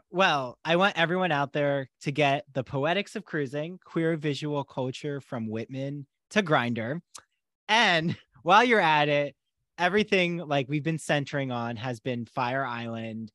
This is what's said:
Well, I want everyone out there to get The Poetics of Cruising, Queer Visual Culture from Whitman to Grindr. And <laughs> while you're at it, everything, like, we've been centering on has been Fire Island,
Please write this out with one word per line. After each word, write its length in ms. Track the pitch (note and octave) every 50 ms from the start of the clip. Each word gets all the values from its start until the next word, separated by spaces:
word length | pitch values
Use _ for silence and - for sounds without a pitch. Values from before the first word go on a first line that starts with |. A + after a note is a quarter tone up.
| _ _
Well, 480 | - F3+ F#3+ F3 D3+ C#3 C3 B2 A#2 _ -
I 100 | D#3 E3+
want 200 | F3 G3 G3+ -
everyone 340 | E3 E3 D#3 F3+ F#3 F#3 F3
out 220 | D3 C#3+ C#3+ C3+ -
there 360 | D3+ C#3+ C#3+ C#3 C#3 C3 - _ -
to 100 | - D#3
get 340 | C3+ D3 D3 C#3 C#3 C#3+ - _ -
The 100 | C#3 A#2+
Poetics 520 | - C#3 C3 C#3 D#3+ F3+ G3+ G3+ - -
of 80 | A3 -
Cruising, 560 | - E3+ D3+ C#3+ A#2+ C#3 D3 D3+ E3+ F#3 F3+ _
Queer 320 | - - E3+ D#3+ D#3+ E3+
Visual 460 | D3+ D3 D3+ C#3 - D3+ D3 D3 C#3+ C3
Culture 580 | - - C#3 B2+ C3 B2+ - - D3 C#3+ C#3
from 260 | - - C3+ A#2+ A2
Whitman 600 | A2 G#2+ A2+ A2+ - C3+ C3 C3+ C#3 C#3+ C#3+ C#3 _ _ _ _ -
to 100 | - G#3+
Grindr. 600 | G3 D3+ D#3 C3+ A#2+ A#2+ A#2 A2+ G#2+ A#2+ D3+ F3 - _ - - - _ _ _ _ _ _ _ _ -
And 480 | G#3+ A#3 A3+ F#3+ F3 D#3+ D#3+ F3 A2 - _ _
<laughs> 120 | _ -
while 220 | - E3 F#3+ G#3+ B3
you're 160 | B3+ A3+ G#3
at 260 | E3+ D#3+ D#3 D3+ D3 D3
it, 260 | C#3+ D3 C#3+ C#3 - _ _ _ _ _ _ _ _
everything, 600 | - F3 F3+ F#3 G#3+ G#3 G#3+ G3+ F#3 F3 F3 F3
like, 300 | E3+ D#3+ D3+ C#3+ C#3+ C3+
we've 160 | B2 D3+ D3+ C3+
been 140 | D#3+ D#3+
centering 540 | D3+ - - D#3 D3 C#3 - D3+ C#3+ C3+ C3
on 240 | B2 A#2+ A#2 A#2 A#2+
has 220 | G#2 A#2+ C3 A#2+ A2
been 260 | - C3 B2 A#2+ A2+
Fire 400 | - - C#3 B2 B2 C3 C3+ C3+
Island, 640 | B2 A#2+ A#2 A#2 A#2 A2+ A2+ A2+ A2+ A2 A2+ A2 G#2